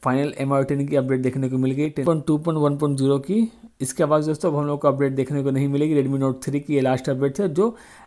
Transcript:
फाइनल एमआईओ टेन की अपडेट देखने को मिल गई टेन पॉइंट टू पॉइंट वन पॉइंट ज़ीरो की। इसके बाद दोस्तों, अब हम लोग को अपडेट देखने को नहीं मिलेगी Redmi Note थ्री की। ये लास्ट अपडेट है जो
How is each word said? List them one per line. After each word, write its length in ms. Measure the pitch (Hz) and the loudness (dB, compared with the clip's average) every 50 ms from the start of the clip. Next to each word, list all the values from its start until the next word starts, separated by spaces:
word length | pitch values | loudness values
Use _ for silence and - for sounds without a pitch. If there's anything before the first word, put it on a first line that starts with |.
| - | -2
फाइनल 300 | 131 127 135 143 151 - - | -2 0 0 0 -2 -4 -4
एमआईओ 240 | 139 135 139 135 135 | -2 0 2 0 2
टेन 220 | 139 143 139 139 143 | 0 0 -2 -2 0
की 80 | 147 | 0
अपडेट 260 | 139 127 131 135 131 | 0 0 0 0 0
देखने 260 | 127 127 127 135 131 127 | 0 -2 -2 -2 -2 -2
को 80 | 131 131 | 0 0
मिल 140 | 131 131 | 0 0
गई 180 | 131 139 151 151 | 0 0 -2 -2
टेन 160 | 147 143 131 | -2 -2 0
पॉइंट 200 | 170 165 156 139 | 0 0 0 0
टू 120 | - 156 151 | 0 -2 0
पॉइंट 220 | 156 170 160 156 | 0 -2 0 2
वन 140 | 147 143 143 143 | 2 2 2 0
पॉइंट 200 | 151 147 143 135 | 0 0 0 2
ज़ीरो 200 | 135 135 139 139 | 2 2 2 2
की। 200 | 139 - 196 226 226 226 - - - - - _ | 0 0 0 0 0 0 -2 -10 -20 -20 -10 _
इसके 240 | 135 - - - 160 | -8 -6 -2 -2 2
बाद 180 | 143 151 156 151 | 2 2 2 2
दोस्तों, 280 | 156 151 151 - 175 | 0 -2 -2 -2 0
अब 60 | 147 147 | 0 0
हम 100 | 147 147 | 0 -2
लोग 120 | 147 143 | -2 0
को 60 | - 143 | 2 0
अपडेट 260 | 135 135 143 135 135 | 2 2 0 0 0
देखने 280 | 135 127 127 147 143 135 | -2 -2 -2 -2 -2 0
को 80 | 139 | 0
नहीं 160 | 135 135 139 139 | 0 0 0 0
मिलेगी 280 | 139 143 151 156 156 | 0 0 0 2 2
Redmi 240 | 143 131 135 139 135 | 2 2 2 0 0
Note 240 | 135 135 127 131 - | 0 0 -2 -2 -4
थ्री 160 | 147 139 143 | -4 -4 -4
की। 160 | 143 - 147 | -2 0 0
ये 60 | 139 | 2
लास्ट 280 | 131 131 131 127 - 147 | 2 2 2 0 0 -2
अपडेट 300 | 135 127 139 139 139 - | -2 0 0 -2 0 -2
है 80 | 202 180 | -2 -2
जो 260 | 143 175 208 233 226 - - - - - - | 0 2 0 0 0 -6 -14 -20 -20 -20 -20